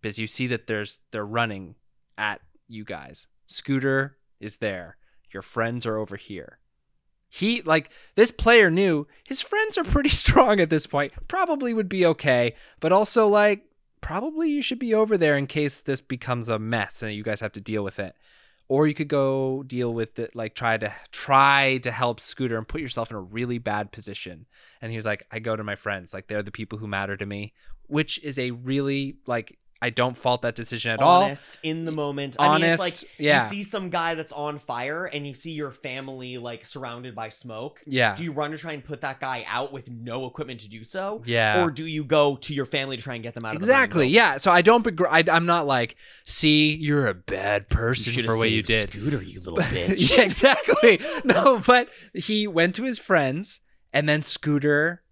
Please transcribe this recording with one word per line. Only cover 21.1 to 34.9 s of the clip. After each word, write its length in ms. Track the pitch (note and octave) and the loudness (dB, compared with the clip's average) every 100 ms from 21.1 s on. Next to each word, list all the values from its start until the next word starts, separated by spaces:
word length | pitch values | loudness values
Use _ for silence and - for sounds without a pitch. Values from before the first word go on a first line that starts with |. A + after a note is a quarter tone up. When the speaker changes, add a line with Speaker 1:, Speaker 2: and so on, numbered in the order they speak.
Speaker 1:
try 680 | - - C3+ C#3 C#3 C3+ C3 | -14 4 6 6 6 4 0
to 80 | B2 | -4
help 280 | A2+ B2 A2+ | -2 -4 -4
Scooter 380 | - - B2+ A2+ | -10 -6 -4 -4
and 100 | A2+ | -6
put 140 | D#3+ | -8
yourself 300 | C3+ A#2 A2+ | -6 -8 -8
in 60 | A2 | -10
a 40 | |
really 360 | F#2 A2 B2 A#2+ | -10 -8 -6 -4
bad 340 | A2+ G#2 G#2 | -4 -4 -6
position. 540 | - G2+ G2 - E2 - _ _ _ | -12 -14 -14 -14 -16 -20 _ _ _
And 100 | A2+ | -10
he 60 | A2+ | -6
was 80 | A2 | -4
like, 200 | G#2 - | -6 -8
"I 80 | A2+ | -10
go 160 | A2+ A2 | -6 -6
to 80 | |
my 120 | G#2 G2+ | -6 -8
friends. 380 | G#2+ G2 F2 | -6 -6 -8
Like, 140 | F#2+ - | -16 -8
they're 160 | G#2 | -6
the 80 | G2+ | -6
people 260 | - G#2+ G#2+ | -10 -12 -10
who 80 | A2 | -6
matter 300 | G2 G2 G2 | -6 -6 -6
to 80 | G2+ | -8
me," 280 | G2+ G#2 _ - - - | -8 -12 _ -18 -18 -6
which 320 | D3 D3+ - | -4 -4 -6
is 140 | D3 C3+ | -8 -6
a 140 | B2+ | -6
really, 680 | A#2+ B2+ C#3 C#3 C#3 C#3 - - | -6 -4 -2 -2 -2 -4 -10 -6
like, 320 | A#2+ A2 _ _ _ | -6 -6 _ _ _
I 100 | A#2+ | -4
don't 260 | A#2 B2 B2 | 0 -2 0
fault 240 | B2+ B2 | -2 0
that 140 | A#2+ A#2 | -2 -6
decision 360 | A#2 A#2 A#2 | -8 -6 -4
at 100 | A2 | 2
all. 220 | C#3+ F3+ | 6 6
Speaker 2:
Honest, 340 | G3+ C#3 - - | 4 -2 -14 -10
in 220 | D#3+ D#3+ E3 | -6 -6 -6
the 60 | |
moment. 420 | D#3 D3 C#3 C#3 B2+ | -4 -4 -4 -8 2
I 200 | D3 D#3 | 4 4
mean, 100 | E3 | 2
it's 120 | E3 | 2
Speaker 1:
Honest, 200 | F3+ - | -2 -6
Speaker 2:
like, 80 | - - | -14 -4
Speaker 1:
yeah. 260 | D3 C#3+ | 2 4
Speaker 2:
you 60 | A2+ | 2
see 140 | G3+ | -4
some 260 | G3+ G#3 F#3 | -6 -6 -4
guy 240 | F3 E3 | -4 -2
that's 200 | E3 D#3 | -4 -8
on 260 | D3 D3 C#3+ | -8 -8 -8
fire 460 | - A#2+ C3 | -8 -8 -6